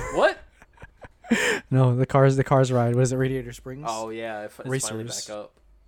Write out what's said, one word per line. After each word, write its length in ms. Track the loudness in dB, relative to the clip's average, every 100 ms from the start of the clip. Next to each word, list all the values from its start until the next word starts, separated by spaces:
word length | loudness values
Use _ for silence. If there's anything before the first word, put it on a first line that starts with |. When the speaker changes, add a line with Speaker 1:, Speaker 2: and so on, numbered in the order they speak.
| 0 2
Speaker 1:
What? 240 | 2 2
Speaker 2:
<laughs> 1300 | -8 _ -20 _ -20 _ -20 _ -2 0 2 -2 0
No, 240 | 2 4 2
the 100 | 2
Cars, 300 | 4 6 4
the 80 |
Cars 280 | 2 4 4
ride. 220 | 2 2
What 80 | 2
is 100 | 2
it, 40 | 0
Radiator 340 | -2 -4 -8
Springs? 340 | -14 -16 -10 -8
Speaker 1:
Oh, 200 | -6 -8
yeah. 340 | -8 -8 -8
It 80 | -12
fi-, 120 | -12 -6
it's 180 | -4 -4
finally 180 | -6 -8
Speaker 2:
Racers. 200 | -8 -10
Speaker 1:
back 80 | -12
up. 180 | -14 _ _ _